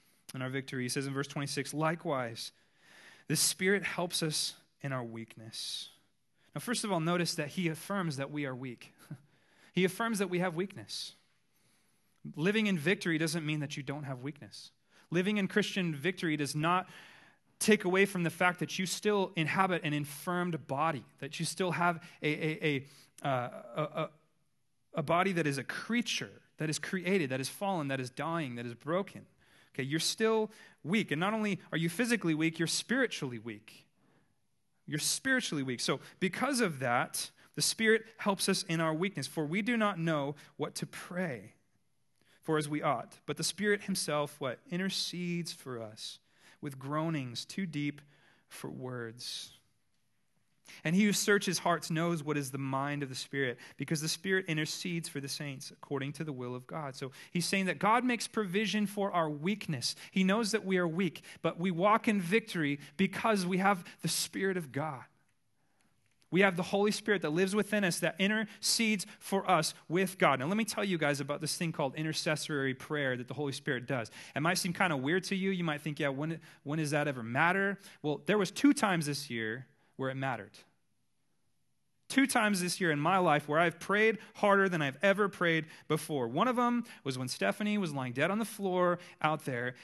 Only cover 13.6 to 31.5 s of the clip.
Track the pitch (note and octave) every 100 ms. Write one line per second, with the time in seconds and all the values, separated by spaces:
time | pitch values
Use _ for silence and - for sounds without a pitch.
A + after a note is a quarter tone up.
13.6 | C#3 D3 C3+ C#3+ C3+ B2+ C3+ E3 G2+ -
14.6 | - _ _ _ - E3+ F#3 G#3 F#3+ G#3+
15.6 | G3+ G3+ F3 C#3+ D#3+ F#3+ F3 D3+ C#3+ D3+
16.6 | D#3+ F3+ F#3 - - - - _ _ -
17.6 | - G#3+ F3+ F#3+ G3 F#3+ E3 E3 F3+ F3
18.6 | D3+ - F3+ - G#3 G#3 F#3 - D#3 F#3
19.6 | F#3+ F3 D#3 D3 D3 - - F3 F3+ D#3+
20.6 | - C3+ D#3+ C#3 - - C#3 - D#3+ -
21.6 | F#3 D3+ F3 E3 - - D3+ D3+ D#3 D#3
22.6 | D#3+ C3+ C#3 - - - D3 B2+ B2 -
23.6 | - - D3+ - D#3 _ _ _ _ _
24.6 | _ _ _ - D3+ E3 G3 E3+ D3+ C#3
25.6 | A#2+ - - A#3+ - - G#2 F#2+ _ -
26.6 | D#3 D3 - F#3+ F3 G3 C#3 C3 C3 -
27.6 | G3 F#3 C#3 C3+ B2 - D3+ E3 C#3 A#2+
28.6 | A#2+ A#2 C#3+ F3 G3 G#2 - _ _ -
29.6 | _ - C3+ D#3 - - A3 A3 A3 -
30.6 | - _ C#3+ G#3+ A3 D3 F#3 A3 G#3+